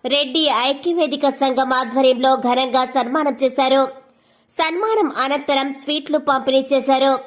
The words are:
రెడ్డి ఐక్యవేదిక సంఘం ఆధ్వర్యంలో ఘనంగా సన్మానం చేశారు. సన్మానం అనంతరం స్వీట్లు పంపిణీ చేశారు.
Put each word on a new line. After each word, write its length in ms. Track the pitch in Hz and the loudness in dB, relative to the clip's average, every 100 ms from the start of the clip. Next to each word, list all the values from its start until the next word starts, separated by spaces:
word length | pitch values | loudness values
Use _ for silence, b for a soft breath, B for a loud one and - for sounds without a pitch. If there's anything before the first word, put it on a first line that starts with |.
| 254 | 0
రెడ్డి 280 | 285 277 262 302 226 254 | -2 0 0 0 0 0
ఐక్యవేదిక 560 | 277 349 339 302 277 277 269 | -2 -2 0 0 0 -2 0
సంఘం 280 | 269 254 262 254 | 0 0 0 0
ఆధ్వర్యంలో 540 | 254 247 262 254 262 262 254 | 0 2 2 4 2 2 2
ఘనంగా 340 | 247 262 254 254 262 | 0 0 0 0 -2
సన్మానం 400 | 240 302 294 - | -2 0 -2 0
చేశారు. 420 | 262 262 262 269 262 - _ b b b b | -2 0 2 2 0 -4 _ b b b b
సన్మానం 560 | - 320 339 440 440 339 - | -4 -2 0 0 0 0 -2
అనంతరం 460 | 269 285 285 277 277 269 | -2 -2 0 -2 -2 -8
స్వీట్లు 380 | - 302 294 302 294 | -6 -6 -2 -2 0
పంపిణీ 320 | 269 269 262 269 | 0 2 0 2
చేశారు. 420 | 269 262 262 269 262 | -2 2 2 2 0